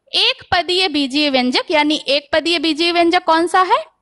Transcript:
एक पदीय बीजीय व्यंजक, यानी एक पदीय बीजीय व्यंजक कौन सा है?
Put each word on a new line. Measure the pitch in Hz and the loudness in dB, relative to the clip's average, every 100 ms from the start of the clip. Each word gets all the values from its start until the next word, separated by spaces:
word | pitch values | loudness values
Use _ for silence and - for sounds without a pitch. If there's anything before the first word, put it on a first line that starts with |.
| - | -6
एक | 339 440 523 - | -2 0 -2 -4
पदीय | 359 330 359 381 | -4 0 -2 0
बीजीय | 294 269 277 294 | -2 -2 -2 0
व्यंजक, | 262 247 247 - | 0 0 -2 0
यानी | 302 294 311 - | 0 0 -2 -2
एक | 285 294 | -4 0
पदीय | 320 311 339 | -2 0 -2
बीजीय | 320 294 339 | -2 0 0
व्यंजक | 349 339 359 | 2 2 2
कौन | 349 320 339 | 2 0 2
सा | 370 | 2
है? | 370 523 622 _ | 2 0 -2 _